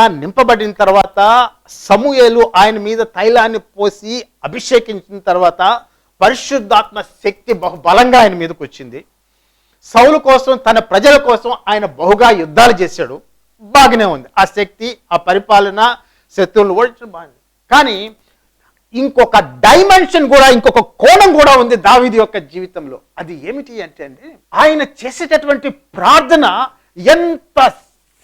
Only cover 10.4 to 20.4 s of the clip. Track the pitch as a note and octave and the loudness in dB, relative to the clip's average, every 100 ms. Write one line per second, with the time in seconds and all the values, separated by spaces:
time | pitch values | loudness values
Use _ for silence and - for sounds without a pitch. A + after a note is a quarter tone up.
10.4 | C4 C4 A3 A3+ G#3+ F#3+ C#4+ C#4+ C#4+ A#3 | 0 -4 -2 -2 0 0 4 2 2 -4
11.4 | A#3+ A3+ - G#3 G3+ C3+ F3 G#3 A#3+ G#3 | -4 -10 -6 -6 -6 -4 -2 2 2 0
12.4 | D#3+ D3+ A#3+ F3+ F3 - B2+ C3+ _ _ | -2 2 2 2 -6 -8 -10 -12 _ _
13.4 | _ _ G#3 C#4 C4 A#3 G3+ C#3+ B2 - | _ _ _ 2 2 2 -2 -6 -8 -4
14.4 | F#3+ G#3 G3+ - A3+ A3+ - F3 F3 F#3+ | -4 -4 -10 -10 -14 -14 -8 -6 -2 -4
15.4 | G3+ G3+ G3+ G3+ A#3 A#3 _ _ _ - | 0 0 0 0 -2 -2 _ _ _ -6
16.4 | F#3 G#3+ G3+ F#3 B3 A#3+ A#3 E3+ D#3 _ | -2 0 0 0 -4 -6 -20 -20 -20 _
17.4 | _ _ - C#4 C4+ G3 G#3+ A3 _ _ | _ _ -2 0 0 -4 -12 -20 _ _
18.4 | _ _ _ _ _ A#3 C#4 C4 A#3 G#3+ | _ _ _ _ _ -6 -4 0 0 0
19.4 | D3 - G#3+ D#4 G4 F#4 F4 E4+ C4+ C#4 | -2 0 2 4 6 4 2 -2 2 4